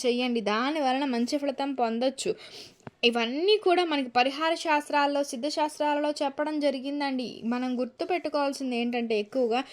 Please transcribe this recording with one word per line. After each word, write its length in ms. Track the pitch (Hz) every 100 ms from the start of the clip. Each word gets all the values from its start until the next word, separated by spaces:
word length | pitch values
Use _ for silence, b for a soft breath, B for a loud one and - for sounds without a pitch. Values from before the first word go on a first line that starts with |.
| 254
చేయండి. 340 | 240 247 240
దాని 380 | 202 214 262 311
వలన 260 | 262 262 285
మంచి 320 | 233 240 294
ఫలితం 360 | 285 262 277
పొందొచ్చు. 600 | 262 233 226 262 262 190 - B B B B - -
ఇవన్నీ 540 | 233 233 226 277 370 427
కూడా 280 | 381 349 349
మనకి 240 | 285 254
పరిహార 440 | 247 262 277 320
శాస్త్రాల్లో, 720 | 330 330 294 285 294 285 285
సిద్ధ 240 | 285 262 285
శాస్త్రాలలో 640 | 311 302 - 294 294 294
చెప్పడం 480 | 294 277 277 302 302
జరిగిందండి. 840 | 285 269 269 285 277 254 240 -
మనం 360 | 220 247 254 247
గుర్తుపెట్టుకోవాల్సింది 1000 | 247 - 339 349 302 294 277 269 262 240
ఏంటంటే 420 | 240 240 233 214
ఎక్కువగా 440 | 208 262 240 240 269